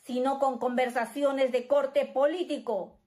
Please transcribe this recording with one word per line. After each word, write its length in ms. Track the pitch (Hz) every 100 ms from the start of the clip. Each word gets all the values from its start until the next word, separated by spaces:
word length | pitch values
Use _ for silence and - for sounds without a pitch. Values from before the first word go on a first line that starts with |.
sino 360 | - 247 262 277
con 200 | 269 247
conversaciones 960 | 247 247 254 247 226 285 285 269 262
de 140 | 240 247
corte 380 | 285 269 285
político 960 | 254 262 294 359 339 277 220 196 175 -